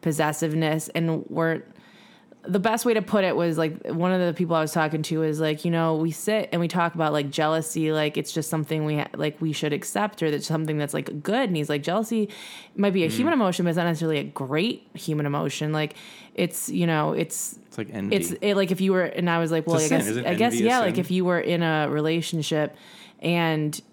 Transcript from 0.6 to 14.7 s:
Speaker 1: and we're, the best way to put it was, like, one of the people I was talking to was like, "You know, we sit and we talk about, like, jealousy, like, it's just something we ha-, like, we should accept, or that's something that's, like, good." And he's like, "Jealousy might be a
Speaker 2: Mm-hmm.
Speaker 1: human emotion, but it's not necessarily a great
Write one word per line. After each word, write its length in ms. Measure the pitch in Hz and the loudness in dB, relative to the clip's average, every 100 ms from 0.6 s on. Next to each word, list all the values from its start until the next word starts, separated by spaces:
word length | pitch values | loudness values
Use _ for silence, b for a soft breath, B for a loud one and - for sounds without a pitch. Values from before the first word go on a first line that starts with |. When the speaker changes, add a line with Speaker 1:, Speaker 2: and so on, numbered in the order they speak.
| 160 160 - | 2 0 -2
Speaker 1:
and 360 | - 165 160 - | -2 0 -2 -4
we're, 340 | 165 165 160 - - B B B B B - - | 0 0 0 -6 -20 B B B B B -18 -2
the 120 | 190 | 0
best 260 | 208 226 240 | 2 2 2
way 80 | |
to 80 | 220 | 2
put 220 | 196 214 | 2 2
it 120 | 190 131 | 4 2
was, 220 | 170 160 | 2 2
like, 300 | 160 160 - | 0 -2 -6
one 240 | 165 180 | 0 2
of 100 | 185 | 4
the 100 | 175 | 2
people 240 | 156 170 165 | 0 2 2
I 60 | |
was 100 | 156 | 2
talking 300 | 170 156 156 | 2 0 0
to 160 | 156 160 | -2 0
was 180 | 160 151 | 0 0
like, 260 | 156 151 175 | 0 0 0
"You 60 | |
know, 240 | 165 165 156 | 2 2 2
we 160 | 165 | 0
sit 360 | 156 - 214 - | -2 -2 0 0
and 100 | 170 | -2
we 60 | 170 | 0
talk 260 | 180 170 | 2 0
about, 180 | 165 156 | 2 0
like, 200 | 151 143 | 2 0
jealousy, 600 | 135 156 160 160 165 156 | 0 2 2 -2 -2 0
like, 260 | 156 151 151 | 2 0 -2
it's 140 | 160 | -4
just 200 | 165 156 | -4 -2
something 340 | 160 151 160 151 | -2 -2 -2 0
we 120 | 151 | -2
ha-, 100 | - - | -4 -4
like, 260 | 151 147 | -4 -2
we 100 | 165 | -4
should 220 | 147 151 | -2 -2
accept, 480 | 147 - 196 208 - | -2 -4 -2 -2 -2
or 80 | 160 | -2
that's 160 | 147 - | -2 -2
something 320 | 156 156 151 | -2 -2 -2
that's, 160 | 147 | -2
like, 300 | 151 139 147 | -4 -6 -6
good." 260 | 147 226 254 | -2 -2 0
And 80 | 165 | -2
he's 120 | 147 | 0
like, 120 | 147 | -2
"Jealousy 480 | 147 190 220 226 202 B B B B - | 0 -2 0 -2 -2 B B B B 0
might 180 | 202 | 2
be 100 | 190 | 2
a 40 | 240 | 0
Speaker 2:
Mm-hmm. 80 | 226 | 2
Speaker 1:
human 160 | 269 | 2
emotion, 320 | 311 196 175 175 | 2 2 2 0
but 40 | |
it's 80 | 165 | 2
not 80 | 170 | 0
necessarily 340 | 160 160 151 | 0 0 0
a 40 | 143 | -2
great 600 | - 135 151 220 | -6 -2 0 0